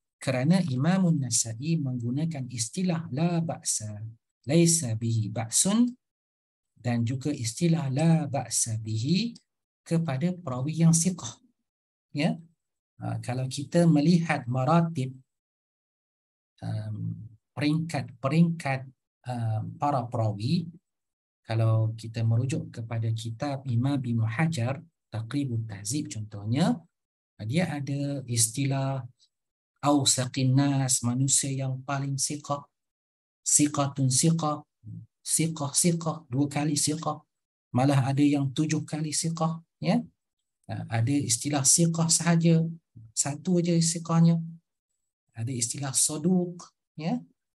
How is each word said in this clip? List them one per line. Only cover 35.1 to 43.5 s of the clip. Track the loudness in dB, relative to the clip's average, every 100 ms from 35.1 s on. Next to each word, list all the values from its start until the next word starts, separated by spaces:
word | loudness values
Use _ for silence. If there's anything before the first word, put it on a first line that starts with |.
| _
siqah | -4 -2 0 -2 -4 0
siqah, | 2 2 -2 -6 -4
dua | -2 0
kali | 0 -2 0
siqah, | 0 -2 -4 -6 -12 _ _ _ _ 2
malah | 4 4 2
ada | 4
yang | 4 4 0 0
tujuh | -2 -2 -4
kali | -6 -4
siqah, | -4 -4 -2 -2 -4 -10 _
ya. | 0 0 0 _ _ _ _ _
Ah, | -12 -10 -4 0
ada | 2
istilah | 0 0 -2 -2 0
siqah | 4 4 4 2 2
sahaja, | 2 4 4 6 4 2 -6 _ -20 -8 -4
satu | -4 -4 0